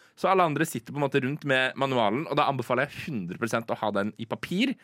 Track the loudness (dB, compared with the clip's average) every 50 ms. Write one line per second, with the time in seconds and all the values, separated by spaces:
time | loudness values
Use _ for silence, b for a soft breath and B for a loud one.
0 | b b b -2 2 4 6 6 6 4 4 0 -2 -2 -2 -8 -8 -6 -4 -2
1 | -2 2 2 2 0 0 -4 -4 0 2 2 2 2 0 0 -2 -2 0 2 4
2 | 4 4 2 0 -2 -2 0 2 2 2 0 -2 -2 0 0 0 0 -2 -4 -12
3 | -10 -8 -6 -6 -6 -6 -6 -4 -4 -2 -2 -2 -2 -4 -4 -2 -2 -2 0 0
4 | -2 -2 -4 -8 -8 -8 -6 -8 -6 -4 0 0 0 0 -2 b